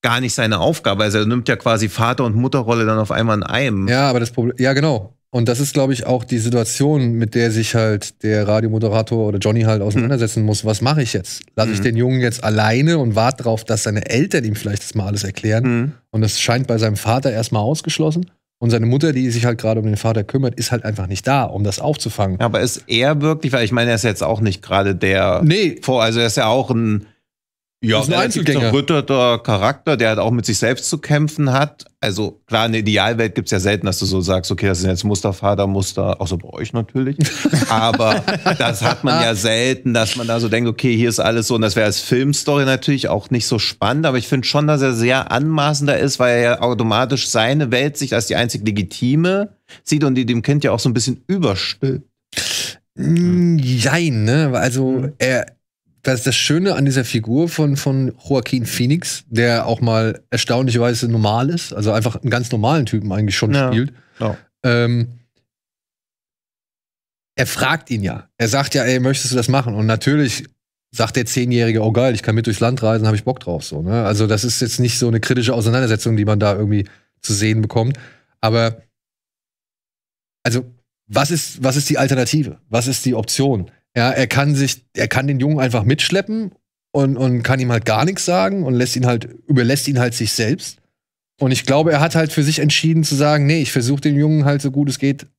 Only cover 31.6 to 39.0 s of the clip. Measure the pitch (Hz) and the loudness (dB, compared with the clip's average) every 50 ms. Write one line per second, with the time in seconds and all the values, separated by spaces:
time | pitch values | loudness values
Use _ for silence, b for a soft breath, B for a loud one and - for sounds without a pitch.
31.6 | 147 147 - _ - _ _ _ - 110 95 90 107 90 - _ _ _ 117 110 | 0 -2 -4 _ -20 _ _ _ -4 -4 -2 -2 -4 -6 -6 _ _ _ 0 0
32.6 | 113 117 113 113 107 107 104 101 95 110 120 113 113 107 - - 90 - 110 95 | 0 2 0 0 0 2 2 2 2 2 0 0 -2 -2 -2 -4 -4 -2 -2 0
33.6 | 90 101 104 92 85 101 92 - - 95 92 95 90 87 92 92 87 - 98 82 | 0 0 0 0 0 -4 -4 -2 -2 -2 0 0 0 0 0 -2 0 -4 -4 -2
34.6 | 107 98 92 85 90 95 92 87 - 104 104 98 - 107 95 - - 101 101 95 | 0 0 0 0 0 -2 -2 0 -2 -2 -2 0 -2 -4 -4 -2 -2 -2 0 0
35.6 | 101 98 98 98 98 - - - 98 98 95 - 95 82 92 85 - - - - | 0 0 0 -2 -2 -4 -4 -4 -2 -2 -2 -4 -4 -6 -4 -6 -8 -10 -10 -10
36.6 | - 110 - 120 107 - - 135 131 131 139 147 156 - - - - 294 - 147 | -10 -6 -4 -6 -6 -4 -4 -4 -2 -2 0 0 0 -2 -2 -4 -2 0 0 0
37.6 | - - 113 110 110 117 117 - 117 110 - 208 - - 220 160 - 185 175 - | 2 2 2 2 2 2 2 2 2 2 2 0 0 -4 -4 -2 0 -2 0 0
38.6 | 127 117 113 - 113 120 120 - | 0 -2 -2 0 -2 -2 -2 0